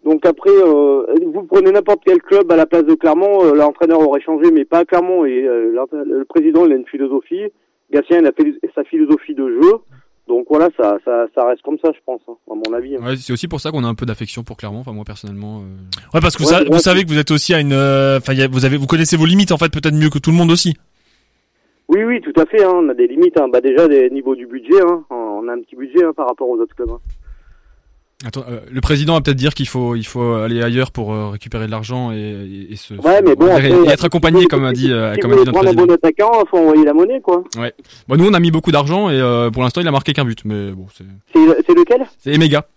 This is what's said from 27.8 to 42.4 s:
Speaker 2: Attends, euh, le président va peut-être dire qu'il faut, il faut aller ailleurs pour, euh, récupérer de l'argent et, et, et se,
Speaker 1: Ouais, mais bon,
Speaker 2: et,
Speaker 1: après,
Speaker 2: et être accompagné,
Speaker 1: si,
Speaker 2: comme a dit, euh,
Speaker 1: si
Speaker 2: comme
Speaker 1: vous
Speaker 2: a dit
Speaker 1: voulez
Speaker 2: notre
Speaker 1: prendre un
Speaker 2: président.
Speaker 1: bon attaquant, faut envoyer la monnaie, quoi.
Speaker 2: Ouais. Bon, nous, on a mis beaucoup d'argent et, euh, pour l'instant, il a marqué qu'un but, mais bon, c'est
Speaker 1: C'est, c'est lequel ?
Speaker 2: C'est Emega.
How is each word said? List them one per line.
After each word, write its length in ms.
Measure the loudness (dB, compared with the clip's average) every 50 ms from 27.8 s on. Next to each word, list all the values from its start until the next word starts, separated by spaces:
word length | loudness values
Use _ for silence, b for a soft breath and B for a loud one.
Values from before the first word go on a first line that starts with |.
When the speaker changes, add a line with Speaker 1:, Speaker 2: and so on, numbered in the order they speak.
| _ _ _ _ _ _ _ _ -16
Speaker 2:
Attends, 180 | -12 -12 -12 -12 -12
euh, 100 | -14 -14 -14 -10
le 120 | -8 -6
président 320 | -2 -2 0 0 0 0 0
va 80 | 0
peut-être 160 | 0 0 -2 -2
dire 160 | -2 -4 -4
qu'il 140 | -4 -8 -6
faut, 280 | -4 -4 -4 -4 -4
il 100 | -6 -8
faut 280 | -8 -8 -4 -4 -2 -2
aller 280 | -2 -2 -4 -4 -4
ailleurs 300 | -4 -2 -2 -2 -4 -4
pour, 220 | -6 -10 -8 -8 -6
euh, 160 | -8 -8 -8
récupérer 380 | -10 -12 -14 -12 -10 -10 -8 -8
de 40 |
l'argent 400 | -8 -10 -10 -10 -8 -8 -8 -8
et, 60 | -8 -8
et, 560 | -10 -10 -10 -12 -14 -14 -14 -16 -16 -16 -18
et 20 |
se, 180 | -18 -18 -18 -16
Speaker 1:
Ouais, 260 | -4 0 2 2 4
mais 120 | 4 2 4
bon, 140 | 4 4 4
Speaker 2:
et, 40 |
Speaker 1:
après, 180 | 4 4 2 4
Speaker 2:
et 160 | 4 4 4 4
être 160 | 2 0 -2
accompagné, 380 | -2 -2 0 0 4 4 4
Speaker 1:
si, 60 | 4 4
Speaker 2:
comme 180 | 2 2 0
a 80 | -2 -2
dit, 180 | -2 -2 -2
euh, 220 | -2 -2 -2 -4 -4
Speaker 1:
si 80 | -2
Speaker 2:
comme 100 | 0 2
Speaker 1:
vous 60 | 4 4
Speaker 2:
a 20 | 4
dit 0 |
Speaker 1:
voulez 0 |
Speaker 2:
notre 60 | 4 2
Speaker 1:
prendre 160 | 2 2 2
un 40 | 4
Speaker 2:
président. 120 | 4 4
Speaker 1:
bon 80 | 4 4
attaquant, 520 | 2 2 0 0 2 0 2 2 2 0 0
faut 60 | 2 2
envoyer 260 | 4 4 6 6 4
la 100 | 4 4
monnaie, 280 | 2 2 2 0 -4
quoi. 240 | -2 -2 -2 -2 -2 -6 -10 -8
Speaker 2:
Ouais. 160 | -8 -8 -10 _ b b b b b -2
Bon, 80 | 2 2
nous, 100 | 4 4
on 60 | 4
a 60 | 2
mis 100 | 2 0
beaucoup 220 | 0 -2 -2 0 0
d'argent 360 | 0 0 -2 -2 -2 -2 -2
et, 40 | 0 0
euh, 320 | 0 0 0 0 -2 -2
pour 120 | -2 -2 -4
l'instant, 160 | -2 -2 -2
il 80 | -4 -2
a 40 |
marqué 200 | -2 -2 -2 -2
qu'un 140 | -4 -4 -4
but, 180 | -4 -6 -8 -8
mais 280 | -8 -8 -8 -8 -10
bon, 160 | -12 -14 -18 -20 _
c'est 120 | _ -20 -20 -20 -20 _ _ 2
Speaker 1:
C'est, 300 | 4 4 4 4 2 2
c'est 80 | 2 4
lequel ? 320 | 4 6 4 2 0 0 -4 _ _
Speaker 2:
C'est 160 | _ -2 0
Emega. 340 | 2